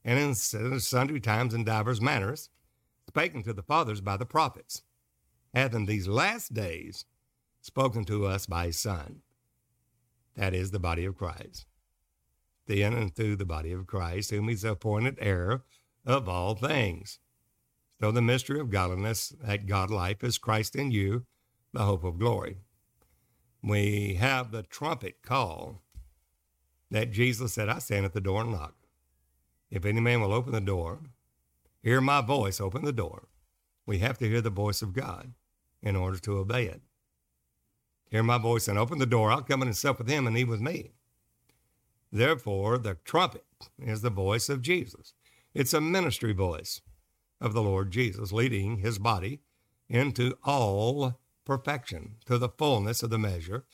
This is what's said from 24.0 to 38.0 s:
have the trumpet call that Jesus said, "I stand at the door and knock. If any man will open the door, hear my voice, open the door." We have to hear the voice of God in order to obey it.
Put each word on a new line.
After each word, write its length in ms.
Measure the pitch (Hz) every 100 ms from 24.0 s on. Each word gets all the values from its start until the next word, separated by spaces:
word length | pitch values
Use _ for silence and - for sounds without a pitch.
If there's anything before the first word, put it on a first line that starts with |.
| 104
have 360 | 92 127 131 120
the 120 | 110
trumpet 600 | 104 - 147 139 95 -
call 600 | - 131 104 78 82 - - - - _ _ _ _ _ _ _ -
that 220 | 107 117
Jesus 400 | 104 127 113 123
said, 160 | 110 107
"I 100 | 160
stand 260 | - 101
at 80 | 98
the 80 | 107
door 200 | 95 98
and 120 | 117
knock. 220 | 85 76 - _ _ _ _ _ _ _ _ _
If 140 | 98
any 160 | 98 110
man 200 | 117 120
will 120 | 101
open 200 | 110 123
the 80 | 113
door, 400 | 98 92 82 104 156 - _ _ _ _ _ _
hear 180 | 110 131
my 200 | 131 143
voice, 400 | 117 139 98 -
open 240 | 98 123
the 80 | 147
door." 360 | 120 85 - - _ _ _ _ _ -
We 120 | 98
have 200 | 117 127
to 100 | 113
hear 120 | 117
the 100 | 113
voice 320 | 98 104 98
of 100 | 107
God 420 | 92 113 90 127 - _ _ _ _
in 140 | 107 95
order 220 | 92 92
to 200 | 104 101
obey 280 | 95 123 101
it. 160 | 69 - _ _ _ _ _ _ _ _ _ _ _